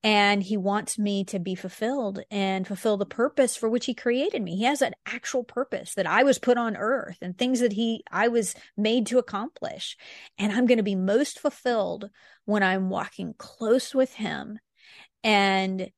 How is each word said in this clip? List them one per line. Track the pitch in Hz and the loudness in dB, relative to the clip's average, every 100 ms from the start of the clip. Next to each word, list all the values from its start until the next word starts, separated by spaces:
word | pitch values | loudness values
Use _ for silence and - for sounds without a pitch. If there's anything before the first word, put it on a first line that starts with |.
and | 220 214 202 202 | 4 4 6 4
he | 190 208 | 0 -2
wants | 190 202 - - | 0 -2 -2 -2
me | 208 196 | 0 0
to | 190 196 | -2 -4
be | 175 190 | -4 -6
fulfilled | 185 - 220 277 214 190 - | -8 -4 -4 -2 -4 -6 -6
and | 208 196 190 185 | -2 0 -2 -4
fulfill | 196 226 202 | -2 0 0
the | 196 | -2
purpose | - 247 - 254 - | 0 -2 2 2 2
for | 226 | 0
which | 240 - | 0 -2
he | |
created | 240 240 240 320 349 | -4 -2 0 0 -2
me." | 185 180 | -4 0
He | 233 | 0
has | 285 | 2
an | - - - | 0 -2 -12
actual | 240 - 262 240 | -10 -4 -4 -4
purpose | - 277 202 165 | -6 -4 -6 -6
that | - 170 | -4 0
I | 185 | 4
was | 277 262 | 6 4
put | - 247 | 4 2
on | 226 214 | 2 -2
earth | 214 254 - 175 | -2 -2 -4 -10
and | 180 185 | -10 -4
things | 247 254 | 0 2
that | 240 | 2
he, | 202 226 226 - | 2 -2 -2 -4
I | 180 226 | 0 2
was | 233 202 - - - | 2 0 -6 -12 -2
made | 214 240 214 | 2 2 2
to | 247 | 2
accomplish. | - 202 254 - - - - - - - - - | 0 -6 -8 -8 -10 -10 -12 -14 -20 -20 -20 -4
And | 208 | 0
I'm | 208 247 | 2 4
gonna | 240 | 4
be | 202 196 | 4 0
most | 185 220 285 - | 2 2 0 -2
fulfilled | 294 - 247 233 185 170 208 _ - _ | -4 -2 -2 -2 -2 -6 -12 _ -20 _
when | - 208 | -2 2
I'm | 190 190 185 | 2 2 0
walking | 190 160 - 180 - | -2 -6 -8 -12 -12
close | - - - 254 - 269 | -18 -8 2 2 4 0
with | 262 - | 0 0
him | 214 156 - 214 _ _ - - - _ | -6 -6 -8 -14 _ _ -20 -20 -20 _
and | 220 208 196 190 190 190 180 | 2 4 4 2 0 -4 -8